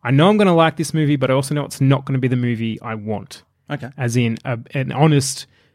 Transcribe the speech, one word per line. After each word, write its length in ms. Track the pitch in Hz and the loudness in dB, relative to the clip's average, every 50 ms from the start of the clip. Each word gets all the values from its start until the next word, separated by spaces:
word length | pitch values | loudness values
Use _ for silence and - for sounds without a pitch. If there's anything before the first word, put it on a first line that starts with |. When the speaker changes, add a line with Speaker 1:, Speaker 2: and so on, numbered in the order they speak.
| - | -4
Speaker 1:
"I 80 | 120 | 0
know 180 | 135 139 165 196 | 4 4 6 6
I'm 80 | 214 | 6
gonna 200 | 208 208 185 170 | 4 4 4 4
like 200 | 165 165 160 151 | 4 4 2 2
this 160 | - 156 - - | -2 -6 -4 -2
movie, 220 | 160 151 143 147 | 0 2 2 2
but 160 | 135 131 131 | 0 2 0
I 40 | 131 | 0
also 200 | 139 135 - 151 | 0 0 -2 -4
know 100 | 147 139 | -4 -4
it's 160 | - - - | -6 -4 0
not 240 | 135 135 139 131 - | 2 2 2 2 0
gonna 140 | - 135 127 | -4 -4 -2
be 80 | 131 | 0
the 80 | 123 127 | 0 0
movie 440 | 123 123 120 117 110 117 113 110 - - | 0 0 -2 -2 -2 -4 -4 -6 -6 -8
I 140 | 113 110 | -10 -10
want." 480 | 107 104 110 104 98 - - - - _ _ _ _ _ - | -8 -6 -6 -8 -8 -8 -14 -20 -20 _ _ _ _ _ -10
Speaker 2:
Okay. 200 | 147 - 120 127 - | -10 -10 -10 -12 -10
Speaker 1:
As 200 | - 127 120 113 | -6 -4 -2 0
in 220 | 127 120 113 113 - - | 0 0 0 -2 -4 -6
a, 140 | 131 120 117 120 - - | -8 -8 -8 -10 -10 -8
an 160 | 139 131 131 | -6 -6 -4
honest 560 | - 131 151 160 147 139 131 - - - - _ _ _ _ _ | 0 2 2 4 4 2 2 0 -8 -10 -14 _ _ _ _ _